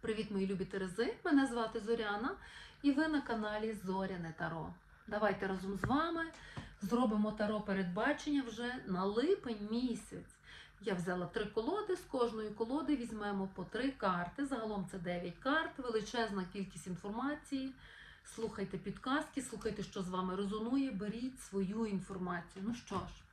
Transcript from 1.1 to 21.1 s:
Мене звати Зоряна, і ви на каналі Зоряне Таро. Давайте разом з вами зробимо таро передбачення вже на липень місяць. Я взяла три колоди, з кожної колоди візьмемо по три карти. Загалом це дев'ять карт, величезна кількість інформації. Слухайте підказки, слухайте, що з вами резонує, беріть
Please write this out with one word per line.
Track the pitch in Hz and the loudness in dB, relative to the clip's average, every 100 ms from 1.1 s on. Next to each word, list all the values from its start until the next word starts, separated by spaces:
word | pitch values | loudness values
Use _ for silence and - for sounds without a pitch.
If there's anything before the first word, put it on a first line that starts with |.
| 453 | -2
Мене | 370 294 269 | 4 4 4
звати | 240 220 233 | 0 -2 -4
Зоряна, | 208 233 214 208 247 392 - - - - | -2 0 0 -2 -2 -6 -12 -18 -18 -2
і | 285 | 2
ви | 269 320 | 4 4
на | 302 | 2
каналі | - 220 214 214 220 208 175 | 0 -2 0 -2 -2 -4 -2
Зоряне | 190 190 185 165 156 | -2 -2 -4 -6 -6
Таро. | 165 160 160 180 - - - | -6 -4 -8 -12 -18 -20 -6
Давайте | 214 214 190 196 | 0 2 2 0
разом | 190 190 196 | -2 -4 12
з | |
вами | - 269 330 330 320 - - - - - | 12 12 8 2 -2 -4 -14 -12 -12 -6
зробимо | 196 233 247 214 214 | 2 6 6 6 4
таро | 214 208 214 | 4 2 2
передбачення | 208 196 180 180 247 294 - 285 247 | 2 2 2 2 2 2 2 0 0
вже | 214 240 254 - | -4 -4 -4 -2
на | 180 190 | 0 2
липень | 208 285 403 254 214 208 | 2 4 2 0 -6 -2
місяць. | 226 254 208 - 185 180 - - - - - | 0 0 -2 -8 -14 -14 -20 -20 -20 -20 -10
Я | 202 | -4
взяла | 185 175 180 175 | -2 0 -2 -2
три | 226 208 | -4 -2
колоди, | 226 226 392 415 359 | -2 0 -2 0 -4
з | |
кожної | - 269 233 220 214 | -2 0 0 0 -6
колоди | 208 226 277 311 285 | -4 -2 -2 0 0
візьмемо | 226 214 208 202 190 190 | -2 -6 -4 -2 -4 -6
по | |
три | 180 214 269 | -8 -2 -2
карти. | 269 202 175 175 - 277 | 0 0 0 -2 -4 -4
Загалом | 262 220 202 180 | -2 -2 -4 -4
це | 196 | -6
дев'ять | 170 175 180 170 | -4 -4 -4 -4
карт, | 262 302 330 - | 0 2 0 -6
величезна | 247 220 208 247 220 196 180 | -4 -2 -2 -2 0 0 -4
кількість | 202 190 - - | -4 -8 -8 -8
інформації. | 175 202 220 262 294 - 269 269 262 - - - - - - | -8 -6 -4 -2 -4 -4 -4 -4 -8 -20 -20 -20 -20 -16 -6
Слухайте | 226 - 196 190 | -6 -4 -4 -4
підказки, | 202 196 - 285 302 - | -6 -8 0 0 0 -6
слухайте, | 254 220 226 202 | -8 -6 -6 -4
що | 196 208 | -6 -6
з | 180 | -4
вами | 185 185 185 | -2 -2 -2
резонує, | 202 220 226 269 269 | -2 -2 0 0 0
беріть | 196 208 | -2 -4